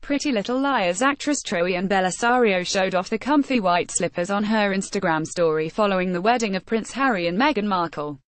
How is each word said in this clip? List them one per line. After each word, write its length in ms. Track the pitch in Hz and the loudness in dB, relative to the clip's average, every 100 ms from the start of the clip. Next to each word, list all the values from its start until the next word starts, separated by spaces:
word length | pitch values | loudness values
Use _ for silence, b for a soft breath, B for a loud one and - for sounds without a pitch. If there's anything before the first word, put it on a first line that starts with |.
Pretty 300 | - 285 294 | -2 -2 0
Little 280 | 240 196 254 | -2 -2 -2
Liars 420 | 277 254 185 180 | 0 2 0 2
actress 400 | 262 277 - 294 | 0 0 -2 -4
Troian 460 | - 185 180 180 185 | -2 0 0 0 0
Bellisario 760 | 196 185 175 233 247 233 185 | 2 0 0 2 4 4 2
showed 300 | 175 202 190 | 0 0 0
off 140 | 180 185 | 0 -2
the 100 | 220 | -4
comfy 400 | 233 294 269 254 | 0 0 2 0
white 320 | 185 175 - | 2 2 0
slippers 400 | - 175 - 175 | -2 -2 -2 -2
on 140 | 202 | -2
her 280 | 208 220 202 | 0 2 2
Instagram 520 | 190 190 202 185 160 160 | 0 -2 -2 0 0 -2
story 420 | - 165 156 156 | 0 0 2 -2
following 440 | - 208 190 185 | 0 0 2 0
the 80 | 175 | 0
wedding 340 | 196 247 220 | 2 2 0
of 120 | 190 - | -2 -2
Prince 260 | 226 202 | -4 -4
Harry 340 | - 269 208 170 | -2 0 0 -2
and 120 | 175 | 2
Meghan 280 | 285 302 208 | 2 2 0
Markle. 540 | 190 170 - 147 143 _ | 0 -2 -4 -8 -10 _